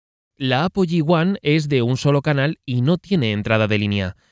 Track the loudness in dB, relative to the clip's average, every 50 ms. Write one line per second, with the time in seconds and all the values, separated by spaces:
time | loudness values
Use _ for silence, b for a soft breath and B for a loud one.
0 | _ _ _ _ _ _ _ -6 -2 -2 0 0 -2 -2 -2 -2 -2 0 0 0
1 | 0 2 2 2 0 0 -2 -2 0 0 0 0 0 0 0 0 0 0 0 0
2 | 0 0 0 0 0 0 0 0 0 -2 -4 -6 _ -4 -2 0 2 2 0 0
3 | -2 -2 0 0 0 0 0 -2 -2 0 0 2 2 2 0 0 0 0 -2 -2
4 | -4 -4 -8 _ _ _